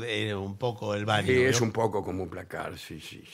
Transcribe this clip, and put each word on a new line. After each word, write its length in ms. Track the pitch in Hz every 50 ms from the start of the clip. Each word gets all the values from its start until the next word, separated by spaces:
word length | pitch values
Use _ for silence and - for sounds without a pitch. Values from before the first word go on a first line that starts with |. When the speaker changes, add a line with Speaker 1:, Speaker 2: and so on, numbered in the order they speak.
| 113
Speaker 1:
eh, 300 | 117 107 107 107 107 104
un 220 | 98 98 98 98
poco 380 | 98 131 123 110 - 107 107 104
el 100 | 104 104
baño, 220 | 107 107 104 101 123
Speaker 2:
Sí, 140 | 127 127
es 180 | 123 131 131 120
Speaker 1:
¿no? 60 | 120
Speaker 2:
un 60 | 113
poco 320 | 104 113 113 110 95 101 90
como 180 | 95 92 95
un 60 | 92 85
placar, 480 | 85 90 87 - - 80 80 78 90 76
sí, 220 | - - 87 78
sí, 240 | - - - - - -